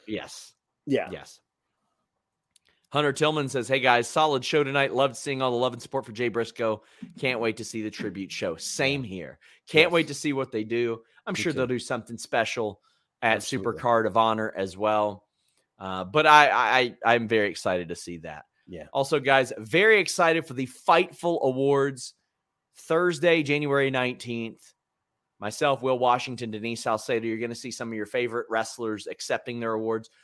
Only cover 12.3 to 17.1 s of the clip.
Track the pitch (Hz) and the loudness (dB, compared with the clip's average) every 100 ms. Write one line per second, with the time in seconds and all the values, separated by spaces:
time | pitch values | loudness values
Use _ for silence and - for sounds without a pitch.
12.3 | 120 110 123 107 98 _ _ _ _ 117 | 0 0 -2 -6 -6 _ _ _ _ 0
13.3 | 110 - 131 113 - 123 117 107 104 113 | 0 -2 -4 -4 -2 2 2 4 4 4
14.3 | 110 110 - 98 92 107 107 104 95 _ | 2 -2 -4 -6 -2 0 2 0 -4 _
15.3 | _ _ _ _ - 95 92 92 151 156 | _ _ _ _ -14 -8 -8 -2 2 8
16.3 | 151 147 107 113 127 123 - 113 | 8 8 6 4 2 2 0 2